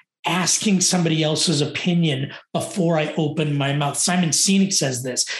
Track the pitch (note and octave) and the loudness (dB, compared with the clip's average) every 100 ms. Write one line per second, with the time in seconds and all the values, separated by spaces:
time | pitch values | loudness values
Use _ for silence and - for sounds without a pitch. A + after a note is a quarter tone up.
0 | _ _ E3+ F3 E3 - G#3+ F#3 - F3+ | _ _ -4 -2 0 0 2 2 2 2
1 | E3 D#3 D#3 D3+ - D3 C#3+ - F3+ F3 | 2 2 0 0 0 0 0 -2 0 2
2 | E3 C3+ C#3 - - E3+ - G#3 E3 D#3+ | 2 0 -4 -10 -8 -6 -4 -2 2 2
3 | D3+ - D3+ D3+ D3+ C#3+ C#3 D3 C#3+ - | 0 -2 -2 0 -2 0 0 0 -2 -2
4 | - F3+ E3 - - G3 F#3+ - C#3 B2 | 0 2 2 2 2 4 2 0 -2 -4
5 | C3 A#2+ - - | -6 -4 -4 -6